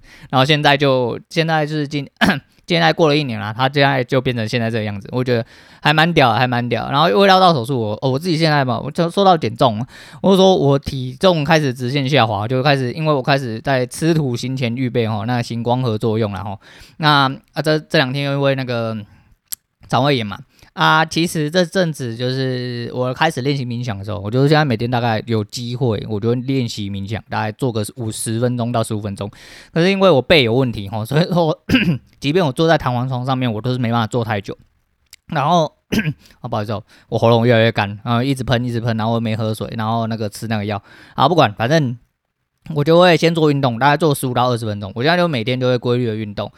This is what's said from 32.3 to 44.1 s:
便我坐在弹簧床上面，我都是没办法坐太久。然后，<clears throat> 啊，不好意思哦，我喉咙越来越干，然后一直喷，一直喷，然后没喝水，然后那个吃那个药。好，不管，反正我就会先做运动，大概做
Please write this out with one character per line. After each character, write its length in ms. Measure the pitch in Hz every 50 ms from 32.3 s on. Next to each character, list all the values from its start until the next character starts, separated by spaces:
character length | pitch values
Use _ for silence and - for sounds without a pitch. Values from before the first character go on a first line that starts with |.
| 151
便 100 | 190 170
我 80 | 139
坐 160 | - - 165
在 80 | 165 160
弹 160 | 151 - 131
簧 160 | 123 120 123
床 160 | 131 131 123 123
上 140 | 135 131
面， 140 | 127 127 120 107
我 80 | 107
都 100 | 110 127
是 60 | 127
没 140 | 127 123 113
办 100 | 117 117
法 60 | 113
坐 160 | 107 - 123 113
太 160 | 113 110 101
久。 160 | - - - _ _ _ _ _ _ _ _ _ _ _ - - _
然 200 | - 175 143 135
后， 240 | 156 180 170 156 - _ _ _ -
<clears throat> 520 | - 220 180 156 - - _ - _ _
啊， 80 | - 120
不 60 | 120
好 80 | 107 104
意 20 |
思 60 | 110
哦， 120 | 107 104 - _ _ - _
我 120 | - 120 113
喉 100 | 117 117
咙 160 | 120 113 117
越 80 | 123 120
来 60 | 113
越 100 | 113 113
干， 280 | - 113 104 101 104 104 -
然 100 | 120 117
后 100 | 117 127
一 100 | 139 139
直 100 | 131 123
喷， 220 | 120 123 117 123
一 60 | 123
直 100 | 117 117
喷， 160 | 113 123 110
然 80 | 110 107
后 140 | 113 117 117
没 160 | 117 110 107
喝 180 | 113 113 110 110
水， 180 | - 110 - -
然 100 | 113 110
后 200 | 110 117 117 113
那 100 | 110 113
个 100 | 107 113
吃 200 | 101 - - 117
那 100 | 107 113
个 80 | 107 101
药。 160 | 107 104 98 - - - - - - -
好， 140 | - 127 151
不 60 | 175
管， 180 | 160 135 110 101
反 160 | - 113 123
正 280 | 160 165 143 117 120 - _ _ _ _ _ _ _ _ _ _ _ _ - - 160
我 80 | 143 143
就 160 | 156 165 175
会 160 | 180 180 165
先 180 | - 175 165 170
做 160 | 160 156 147
运 120 | 143 139
动， 180 | 139 131 113 110
大 100 | 135 147
概 80 | 147
做 160 | 151 175 156